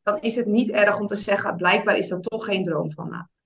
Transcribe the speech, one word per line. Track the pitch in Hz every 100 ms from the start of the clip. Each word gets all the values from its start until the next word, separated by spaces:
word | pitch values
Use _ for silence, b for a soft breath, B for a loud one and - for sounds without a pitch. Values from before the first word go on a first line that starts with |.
Dan | 208 208
is | 226 233
het | 208
niet | 220 214
erg | 208 208 208
om | 202
te | 202
zeggen, | - 196 196 175
"Blijkbaar | 180 208 208 208
is | 185
dat | 180
toch | - 220 208
geen | 190
droom | 170 151 160
van | 156 160
me. | - - _